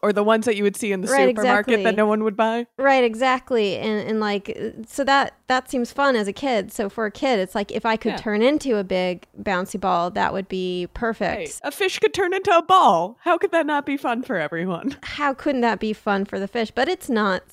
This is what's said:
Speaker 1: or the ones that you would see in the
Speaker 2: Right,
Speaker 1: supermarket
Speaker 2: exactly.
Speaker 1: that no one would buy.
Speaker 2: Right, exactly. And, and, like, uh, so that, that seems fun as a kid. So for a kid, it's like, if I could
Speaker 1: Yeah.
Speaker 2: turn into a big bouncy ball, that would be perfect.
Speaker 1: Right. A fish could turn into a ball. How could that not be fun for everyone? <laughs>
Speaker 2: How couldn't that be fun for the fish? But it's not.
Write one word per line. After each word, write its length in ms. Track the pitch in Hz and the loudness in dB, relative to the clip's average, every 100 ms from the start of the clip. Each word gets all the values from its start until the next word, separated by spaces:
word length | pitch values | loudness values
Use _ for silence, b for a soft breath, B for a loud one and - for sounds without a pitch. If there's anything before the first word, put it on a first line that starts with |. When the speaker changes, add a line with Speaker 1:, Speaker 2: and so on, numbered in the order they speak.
Speaker 1:
or 100 | 208 | 0
the 120 | 202 | 2
ones 200 | 208 226 233 | 4 2 2
that 100 | 202 | 0
you 80 | |
would 120 | 202 - | 0 0
see 160 | 208 | -4
in 80 | 190 | -2
the 60 | 220 | 0
Speaker 2:
Right, 200 | 269 - | 4 4
Speaker 1:
supermarket 400 | 220 247 208 233 | 4 2 2 2
Speaker 2:
exactly. 100 | 220 | 2
Speaker 1:
that 120 | 220 214 | 2 2
no 100 | 214 | 2
one 180 | 214 | 2
would 120 | 220 208 | 0 0
buy. 300 | 226 233 233 - | 0 0 -6 0
Speaker 2:
Right, 260 | 277 262 | 4 4
exactly. 720 | 240 220 262 254 - 233 202 120 | 4 2 0 0 0 0 0 -2
And, 280 | 214 214 - | -2 -2 -2
and, 100 | 220 | -2
like, 300 | 208 202 - - | -2 -2 -6 -8
uh, 220 | 214 - 220 | -8 -10 -10
so 180 | - | -4
that, 300 | 269 277 240 - - | 2 2 2 -4 -2
that 240 | 254 - | -2 0
seems 200 | 254 240 | -4 -2
fun 260 | - 277 233 | 0 2 2
as 100 | 202 | 0
a 60 | |
kid. 360 | 196 277 220 196 | -4 -2 -2 -2
So 180 | - 202 | -4 -6
for 160 | - 208 | -4 -6
a 40 | |
kid, 280 | - 269 214 | -2 0 0
it's 160 | 196 | 0
like, 160 | 220 208 | -4 -4
if 140 | 208 226 | -4 -2
I 100 | 226 | -2
could 160 | 220 | -2
Speaker 1:
Yeah. 40 | 202 | -4
Speaker 2:
turn 240 | 214 208 | -2 2
into 340 | 254 294 277 208 | 4 2 0 -2
a 80 | |
big 420 | 185 185 180 175 - - | 0 -2 -2 -4 -10 -10
bouncy 400 | 208 180 190 190 | -4 -2 -4 -4
ball, 300 | 190 175 180 | 0 0 0
that 240 | 202 190 | -2 -2
would 140 | 196 190 | -2 -6
be 400 | 190 180 180 175 | -6 -4 -6 -8
perfect. 460 | - 226 214 196 208 | -4 -4 -2 -2 -4
Speaker 1:
Right. 220 | 147 - | -6 -10
A 80 | 285 | -8
fish 280 | - 381 - | -4 -4 0
could 120 | 427 | 0
turn 220 | - 359 | 0 -2
into 200 | 381 392 | 0 2
a 80 | 339 | 2
ball. 540 | 339 370 262 170 185 - | 6 6 6 4 0 -4
How 160 | 339 339 | 0 0
could 140 | 381 | 2
that 120 | 330 | 0
not 220 | 302 294 294 | 0 -2 -2
be 100 | 277 | -4
fun 260 | 277 233 | -2 -4
for 140 | 247 185 | -2 -2
everyone? 600 | 151 165 185 170 277 - | -2 -4 -4 -4 -6 -10
<laughs> 40 | |
Speaker 2:
How 300 | - - 277 | -10 -4 -4
couldn't 300 | 269 302 262 | -2 -2 2
that 160 | 233 190 | 0 0
be 140 | 214 | -4
fun 320 | 214 214 196 202 | -4 -2 -2 -2
for 120 | 196 | -6
the 100 | 196 | -6
fish? 240 | 240 220 | -4 -4
But 140 | - 285 | -2 -2
it's 180 | 359 - | -2 -2
not. 360 | 220 202 180 - | 0 0 -2 -6